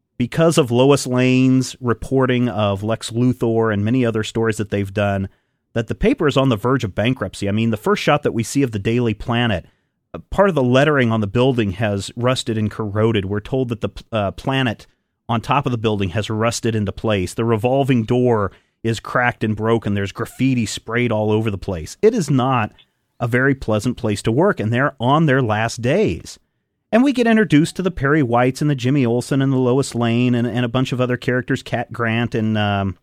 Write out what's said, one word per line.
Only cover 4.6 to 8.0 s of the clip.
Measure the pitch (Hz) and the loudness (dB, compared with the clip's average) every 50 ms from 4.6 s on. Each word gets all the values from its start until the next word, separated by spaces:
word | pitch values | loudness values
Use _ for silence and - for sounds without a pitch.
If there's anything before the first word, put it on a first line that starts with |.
| 107 98 | -4 -4
they've | - 101 101 98 98 | -2 -4 -4 -4 -2
done, | 104 101 101 98 98 95 92 - _ _ _ _ _ _ _ | -2 -2 -2 -2 -2 -4 -6 -10 _ _ _ _ _ _ _
that | - 113 117 - | -6 -6 -6 -6
the | 110 | -4
paper | - - 214 285 - 170 147 | -2 0 0 0 2 0 0
is | 123 | 2
on | 139 135 135 | 2 2 2
the | 120 101 | 2 0
verge | - 120 135 131 120 | 0 0 0 0 -2
of | 104 - | -4 -4
bankruptcy. | - 104 120 131 - - 92 - - 101 98 | -2 -2 -2 -2 -2 -4 -8 -8 -6 -4 -2
I | 98 | 0
mean, | 110 113 117 | 0 0 0
the | 110 - | -2 -2
first | - 190 208 202 | -2 -2 -2 0